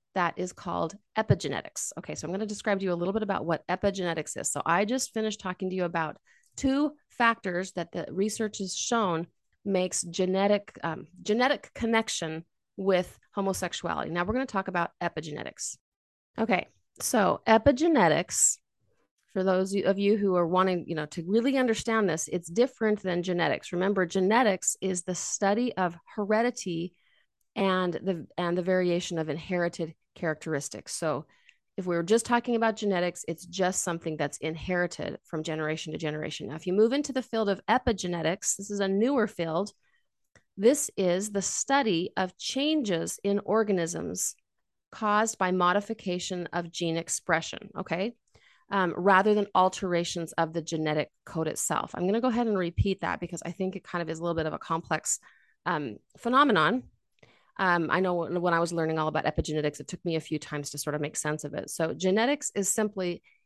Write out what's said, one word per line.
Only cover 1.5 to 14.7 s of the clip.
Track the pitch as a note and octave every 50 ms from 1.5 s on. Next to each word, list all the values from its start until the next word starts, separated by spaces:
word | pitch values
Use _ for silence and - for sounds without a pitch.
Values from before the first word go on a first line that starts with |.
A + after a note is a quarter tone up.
| C#3+ - - - - - - - - -
Okay, | - - -
so | - -
I'm | D3+
gonna | F3+ G3 A3
describe | G#3 G#3 G3+ - A3 G3+ F#3+
to | F#3+
you | F#3 F3
a |
little | E3+ F3 F3+ G3
bit | A3 G#3+
about | G3+ G3 - -
what | E3 E3+ - - -
epigenetics | F3+ F#3+ - G3+ F#3 G3 F3+ F3 E3 D#3+ D3+ - - -
is. | - -
So | - C#3+ -
I | - E3+ F3+ G#3+
just | G3+ B3 C4 - - -
finished | A3 G#3+ A3 G#3 -
talking | - F#3 F#3 - F#3+ F#3
to | F3+
you | F#3 F3+
about | E3+ E3 E3+ D#3+ D3+ D3+ - _ _ _ _ _ _ _
two | - - C4+ C4+ C#4 D4 D4 D4 - _ _
factors | _ - A#3+ A#3 A3+ A3 - F#3+ F3 F3 F#3+ F#3 -
that | F#3 E3+ -
the | - F3 - -
research | E3+ F3+ G3+ G#3+ G#3 - A3 G#3 G#3 -
has | F#3+ F#3 -
shown | - - - A#3+ A#3 G#3+ F#3 E3+ D#3+ F3 - _ _ _ _ _ _ -
makes | G3+ F#3+ F3+ F#3 F3+ - - -
genetic, | F3 E3 - F#3 F#3 F#3 F#3+ G3 G3+ G#3 G3+ G3+ - - - -
um, | E3 D#3 - - - - -
genetic | - - G#3+ A#3 B3 C#4 C#4+ - - - -
connection | - A#3+ A3+ A3+ A3+ A3+ - - - F3 D#3+ D#3+ D#3+ E3 _ _ _ _ _ _ -
with | F#3+ G3 F#3+ F3 F3+ - - - _ _ -
homosexuality. | G#3 G3 G3 F#3+ - F#3+ E3+ - - - E3 - D2 - -
Now | E3 F3 F3+
we're | F#3+ A3
gonna | B3+ C4+
talk | C4 - G3 F#3+
about | -